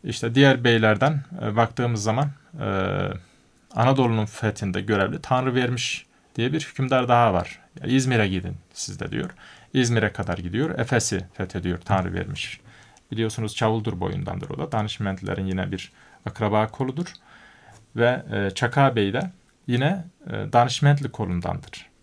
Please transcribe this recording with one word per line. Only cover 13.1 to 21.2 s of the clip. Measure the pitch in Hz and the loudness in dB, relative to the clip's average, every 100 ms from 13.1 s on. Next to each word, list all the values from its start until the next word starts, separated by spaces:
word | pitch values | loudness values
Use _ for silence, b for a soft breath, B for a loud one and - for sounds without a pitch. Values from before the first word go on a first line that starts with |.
Biliyorsunuz | 110 110 110 107 - | -4 -4 -4 -8 -2
Çavuldur | 110 113 110 92 | 0 0 -2 -4
boyundandır | 92 95 92 90 92 | -4 -4 -6 -8 -8
o | - | -8
da. | - | -4
Danışmentlilerin | 110 107 - 104 95 98 98 95 | -2 -4 -4 -6 -4 -6 -4 -2
yine | 95 92 | -2 -4
bir | 95 - b b b - | -6 -10 b b b -14
akraba | - 107 107 110 | -4 0 2 0
koludur. | - 131 135 175 - B B B B B B _ 113 | -2 -6 -4 -8 -10 B B B B B B _ 2
Ve, | 117 127 - | 2 2 -2
e, | 107 98 95 | -2 -2 0
Çaka | 120 135 135 117 | 0 4 4 4
Bey | 98 | 0
de | 113 180 - _ _ - | 0 -6 -10 _ _ -2
yine, | 120 139 190 165 _ - | 0 0 -2 -6 _ -10
e, | 107 101 | -8 2
Danışmentli | 120 120 - 143 143 120 | 4 4 4 4 4 0
kolundandır. | - | -4